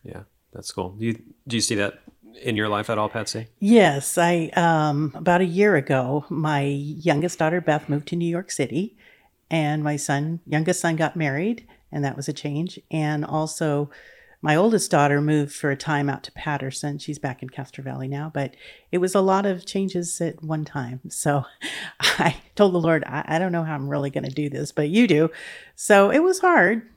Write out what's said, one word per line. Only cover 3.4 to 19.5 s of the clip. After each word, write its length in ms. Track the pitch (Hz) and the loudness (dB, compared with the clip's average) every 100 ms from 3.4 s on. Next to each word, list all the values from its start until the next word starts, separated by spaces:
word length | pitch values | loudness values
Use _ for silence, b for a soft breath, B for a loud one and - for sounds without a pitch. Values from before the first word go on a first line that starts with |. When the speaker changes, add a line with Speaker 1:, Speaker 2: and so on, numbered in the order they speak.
| 113 _ | -12 _
Speaker 2:
Yes. 560 | 202 233 180 139 - - | 4 6 6 4 -2 2
I, 300 | 170 175 160 - | 2 2 0 2
um, 560 | 170 160 151 147 151 | 4 4 2 0 -2
about 280 | - 165 175 | -2 2 2
a 20 | 185 | 2
year 300 | 170 208 170 | 2 4 4
ago, 480 | 131 135 123 143 143 | 2 0 0 -4 -4
my 320 | - 156 147 | -4 -2 0
youngest 760 | 139 139 143 151 160 147 170 - | 0 -4 -6 -4 0 2 0 0
daughter, 220 | 160 175 | 0 0
Beth, 280 | 165 151 - | 0 0 0
moved 200 | 147 147 | -4 -2
to 80 | 175 | -6
New 100 | 170 | -4
York 220 | 170 190 | -6 -6
City, 460 | - 131 113 208 b b b b _ _ | -4 -4 -2 -6 b b b b _ _
and 340 | 165 147 151 | -2 0 0
my 120 | 151 147 | -2 -4
son, 440 | - 143 156 165 - | -2 -2 -2 -6 -2
youngest 340 | 151 160 175 | -2 0 0
son 160 | 170 160 | 0 0
got 180 | 156 | -2
married, 520 | 175 151 135 196 233 - b _ | 0 -2 0 -2 -4 -10 b _
and 100 | 151 | -4
that 120 | 139 143 | -4 -4
was 100 | 139 | -8
a 40 | |
change. 480 | 143 147 143 175 - _ | -6 -6 -4 -6 -8 _
And 320 | 160 151 151 | -2 -2 -2
also, 680 | 151 151 156 - 160 143 143 B B B B B | -2 -4 -4 -2 -2 0 -2 B B B B B
my 160 | 156 151 | 0 4
oldest 340 | 214 214 - | 4 2 2
daughter 300 | 160 143 143 | 2 4 4
moved 320 | 151 151 143 | 2 2 0
for 160 | - 151 | -4 -4
a 60 | 139 | -2
time 320 | - 147 143 | -2 -2 -2
out 160 | 135 | -4
to 80 | - | -10
Patterson. 680 | - - 143 131 - 147 143 | -10 -6 -4 -6 -8 -8 -8
She's 200 | - 143 | -10 -8
back 220 | 139 127 | -8 -8
in 80 | 131 | -12
Castro 340 | - 131 - | -12 -14 -12
Valley 240 | 135 131 131 | -10 -8 -8
now, 200 | 139 156 | -6 -6
but 220 | 147 135 - B B B | -6 -6 -8 B B B
it 80 | 180 | -2
was 160 | 180 | 0
a 60 | 196 | 2
lot 260 | 190 190 | 4 2
of 200 | 202 | 0